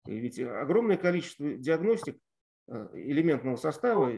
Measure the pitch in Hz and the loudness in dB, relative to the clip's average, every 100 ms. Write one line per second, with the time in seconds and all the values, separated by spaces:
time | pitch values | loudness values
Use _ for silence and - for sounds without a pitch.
0 | - 107 120 - 123 107 139 190 233 190 | -10 -6 -6 -6 -6 -4 0 2 2 2
1 | 180 175 147 - 147 117 131 160 190 226 | 2 0 -2 -6 -6 -4 0 2 2 0
2 | 226 - _ _ _ _ - 117 101 87 | -2 -12 _ _ _ _ -14 -12 -10 -10
3 | 110 143 165 139 127 127 156 147 247 214 | -2 2 4 2 0 -2 -2 -2 2 4
4 | 131 | 2